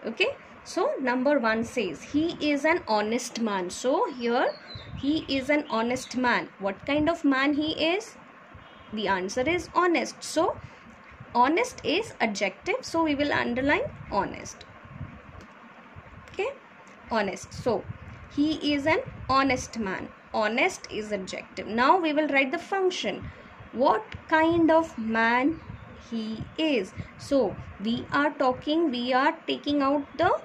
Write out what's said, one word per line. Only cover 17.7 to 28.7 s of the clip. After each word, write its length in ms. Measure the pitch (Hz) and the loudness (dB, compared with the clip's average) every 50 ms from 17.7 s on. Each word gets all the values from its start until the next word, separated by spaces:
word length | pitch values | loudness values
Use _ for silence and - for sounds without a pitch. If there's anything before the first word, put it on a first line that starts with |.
| 220 214 - - - - - - - - - - - | 0 0 -2 -6 -14 -14 -14 -16 -16 -18 -18 -8 0
he 400 | - 285 311 320 - - 285 294 | 0 2 2 2 0 0 0 0
is 140 | 285 269 311 | 2 2 2
an 140 | 320 440 523 - - - - - | 2 2 0 -4 -12 -14 -2 2
honest 500 | 262 269 277 277 254 254 - - - 226 | 4 4 4 4 2 0 -2 -8 -6 -6
man. 300 | 220 190 185 - - - - - - - | -4 -4 -4 -4 -6 -10 -14 -18 -20 -6
Honest 560 | - 220 214 208 220 247 311 370 370 - - - | -2 0 0 2 2 2 0 0 0 -4 -14 -10
is 200 | - 208 214 214 | -8 -8 -6 -4
adjective. 560 | 208 202 190 180 - - - - - - - - | -4 -6 -6 -6 -10 -10 -12 -12 -12 -10 -8 -4
Now 300 | 208 233 247 277 339 381 | 0 2 6 6 6 6
we 160 | 339 311 294 | 4 2 2
will 140 | 294 311 285 | 2 2 2
write 240 | 277 269 277 254 | 2 2 2 2
the 80 | 277 330 | 0 -6
function. 720 | - - 392 392 381 370 349 - - 214 180 - - - - - - - - - - - - | -4 -4 -2 0 0 0 0 0 -4 -4 -6 -6 -8 -12 -14 -16 -20 -20 -20 -20 -20 -12 -2
What 300 | 214 254 311 370 427 427 - - - - - | 2 4 4 4 2 0 -6 -14 -16 -4 2
kind 420 | 330 311 320 330 339 339 330 311 | 4 4 6 6 6 6 6 8
of 240 | 320 320 320 320 - - | 6 6 4 2 -4 -6
man 640 | 220 220 220 226 226 226 233 247 254 302 320 - - - - - - - - - - - | -4 0 2 2 4 4 4 4 4 2 0 0 -8 -14 -14 -14 -14 -18 -18 -18 -14 -8
he 340 | 233 226 220 220 220 220 - - - - | -6 -6 -6 -6 -6 -8 -10 -12 -4 0
is. 360 | 311 320 285 233 185 190 - - - - - - | 0 2 2 2 0 -2 -8 -12 -14 -14 -14 -16
So 380 | - - 285 277 233 185 - - - - - - 190 | -4 2 2 4 4 2 0 -6 -12 -14 -12 -6 -2
we 220 | 226 233 247 - - | -2 -2 -2 -4 0
are 180 | - 277 285 302 | 0 2 2 2
talking, 600 | 294 - 294 254 254 254 - 302 | 2 2 2 2 2 0 0 0